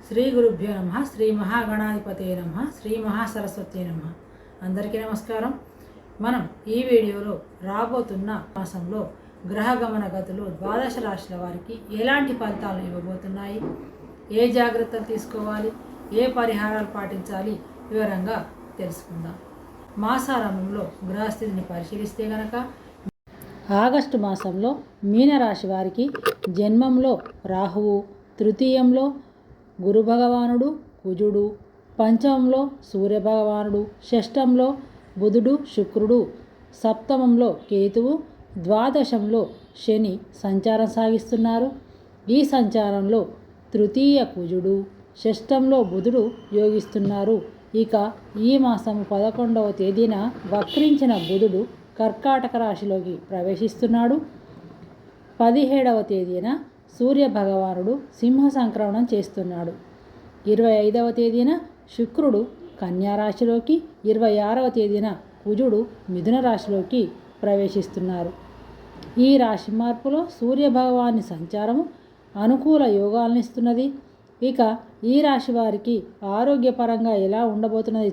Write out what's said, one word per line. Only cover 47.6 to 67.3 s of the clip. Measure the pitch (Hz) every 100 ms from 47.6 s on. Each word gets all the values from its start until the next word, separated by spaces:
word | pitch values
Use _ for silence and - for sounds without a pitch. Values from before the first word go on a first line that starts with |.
| -
ఇక | 220 220 220 208 220 - 208
ఈ | 226 269
మాసం | 262 220 220 208 196
పదకొండవ | 202 214 220 240 226 214
తేదీన | 202 190 202 226 208 220 254 185
వక్రించిన | 202 196 - 302 277 262 208
బుధుడు | 165 190 214 170 123 - - -
కర్కాటక | 220 220 277 269 247 240
రాశిలోకి | 220 180 202 190 180 165 -
ప్రవేశిస్తున్నాడు. | 190 180 190 220 220 233 233 240 294 302 - - - - - - - - - - -
పదిహేడవ | 233 247 262 269 254 226
తేదీన | 208 196 180 180 214 285 - - _ -
సూర్య | 247 277 277
భగవానుడు | 208 196 190 190 180 185 277 -
సింహ | - 233 262 277
సంక్రమణం | 277 240 214 208 208 240
చేస్తున్నాడు. | 208 196 - 180 175 170 - - - - - - - -
ఇరవై | 214 233
ఐదవ | 214 208 220 233
తేదీన | 233 233 233 247 339 - - - -
శుక్రుడు | 233 - 302 208 240 - - -
కన్యా | 185 180 202 208
రాశిలోకి, | 214 202 240 233 233 320 - -
ఇరవై | 208 220 226 208
ఆరవ | 208 240 254
తేదీన | 240 208 208 214 190 - -
కుజుడు | 208 208 262 208 226 - -
మిథున | 180 170 247
రాశిలోకి | 247 220 - 196 185 254 180 - -